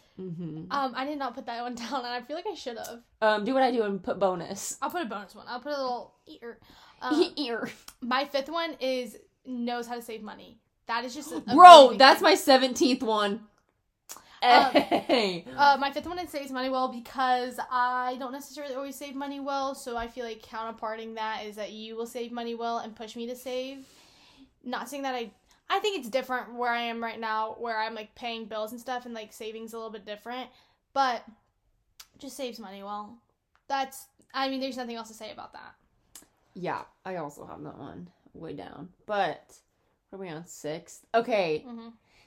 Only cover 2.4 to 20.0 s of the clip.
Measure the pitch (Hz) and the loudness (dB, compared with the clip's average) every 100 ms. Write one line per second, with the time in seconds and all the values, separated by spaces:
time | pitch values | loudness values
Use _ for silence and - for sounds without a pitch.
2.4 | 427 339 254 226 - 233 - _ 220 214 | -8 -10 -10 -10 -12 -14 -18 _ 2 2
3.4 | 208 262 262 254 208 196 214 - 190 180 | 2 2 4 2 0 -2 -4 0 0 0
4.4 | 165 196 - - 294 349 240 302 294 214 | -6 -10 -10 -6 -6 -4 -6 -8 -12 -18
5.4 | - 247 294 285 262 240 - _ - 254 | -14 -12 -8 -4 -4 -6 -10 _ -20 -18
6.4 | 233 226 - - - - 254 302 - - | -16 -18 -20 -20 -20 -10 -2 2 2 0
7.4 | 254 226 - - - - 240 254 285 277 | -6 -4 -6 -12 -20 -12 -2 -2 0 -4
8.4 | 277 330 330 262 262 254 240 - - _ | -4 -4 -6 -4 -4 -4 -6 -12 -20 _
9.4 | 262 247 240 240 233 240 233 220 208 196 | -10 -6 -4 -4 -6 -10 -10 -12 -14 -16
10.4 | 185 - _ _ - 233 247 277 294 330 | -20 -20 _ _ -4 -4 -4 -8 -8 -8
11.4 | - 269 359 330 262 226 269 381 349 381 | 2 12 12 12 12 10 10 10 6 4
12.4 | - 262 262 233 262 254 226 214 202 226 | 6 6 6 2 2 2 0 0 0 -2
13.4 | - _ _ _ _ _ - - - - | -8 _ _ _ _ _ -20 -20 -20 -2
14.4 | 247 262 269 233 - - - 254 202 175 | 8 8 8 4 2 0 2 2 2 -4
15.4 | 233 262 285 269 277 285 311 359 349 302 | -8 2 4 4 0 -4 -6 -8 -8 -8
16.4 | 277 262 262 262 254 233 233 262 254 247 | -8 -4 -2 -2 -2 -6 -10 -2 0 0
17.4 | 247 247 - 254 247 254 247 254 262 277 | -2 -6 -4 0 0 0 -4 -6 -8 -10
18.4 | 277 302 285 254 277 269 285 269 277 277 | -14 -14 -10 -8 -10 -10 -12 -10 -8 -8
19.4 | 277 277 269 269 254 233 | -6 -4 -4 -6 -8 -8